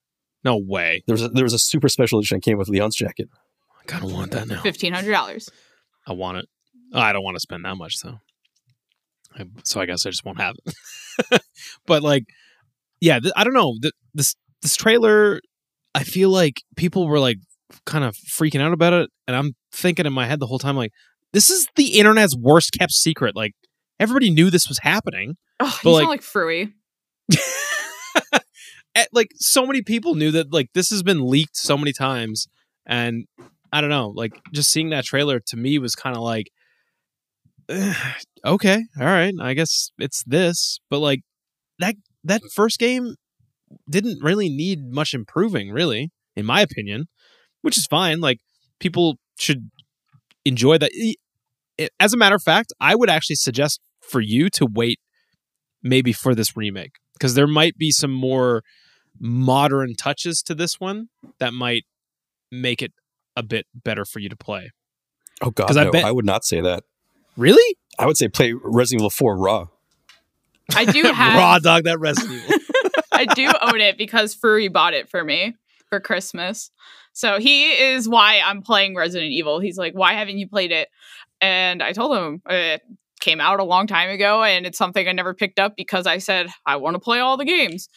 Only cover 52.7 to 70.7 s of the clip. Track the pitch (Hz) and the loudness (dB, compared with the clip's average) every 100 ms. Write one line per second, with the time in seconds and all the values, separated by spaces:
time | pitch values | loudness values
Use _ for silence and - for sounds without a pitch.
52.7 | - 143 214 226 160 - 147 139 120 147 | 0 2 4 4 2 0 -4 -2 0 -2
53.7 | - _ _ - 127 107 117 180 - 127 | -2 _ _ -4 -2 0 2 2 2 0
54.7 | 107 120 - _ _ _ _ _ _ _ | 0 -2 -2 _ _ _ _ _ _ _
55.7 | _ 123 131 123 107 131 113 107 113 107 | _ 2 4 4 0 0 0 0 -4 -8
56.7 | 98 - _ _ - 131 123 147 151 165 | -8 -14 _ _ -4 0 2 2 4 2
57.7 | - 156 - 143 131 131 131 123 113 - | 2 0 0 0 -2 -2 0 2 0 -4
58.7 | _ _ _ _ - 117 123 131 135 143 | _ _ _ _ -10 -4 0 2 4 4
59.7 | 139 131 113 135 - 170 160 - 160 170 | 0 -4 -6 -6 -6 -6 -6 -6 -4 -6
60.7 | - 185 208 226 _ - - 123 123 120 | -6 -8 -8 -12 _ -18 -6 -6 -4 -2
61.7 | 120 - _ _ _ _ _ - 123 127 | -2 -4 _ _ _ _ _ -16 -6 -4
62.7 | 117 127 _ _ _ _ 123 113 110 - | -4 -8 _ _ _ _ -12 -6 -8 -8
63.7 | 120 113 104 101 110 98 107 - 101 87 | -12 -8 -6 -8 -10 -12 -12 -12 -12 -12
64.7 | _ _ _ _ _ - - 120 107 101 | _ _ _ _ _ -20 -8 -6 -2 2
65.7 | 143 117 165 107 123 104 101 - 85 90 | 4 4 2 2 0 0 0 -2 -2 0
66.7 | 90 - _ _ _ _ - 139 285 480 | -2 -8 _ _ _ _ 2 6 8 6
67.7 | - _ - 131 156 113 - 123 117 - | 2 _ -2 0 2 0 2 0 0 0
68.7 | 117 123 123 104 - 127 95 95 107 85 | 2 2 2 0 2 0 2 0 0 -4
69.7 | _ _ _ _ - _ _ _ _ - | _ _ _ _ -20 _ _ _ _ -2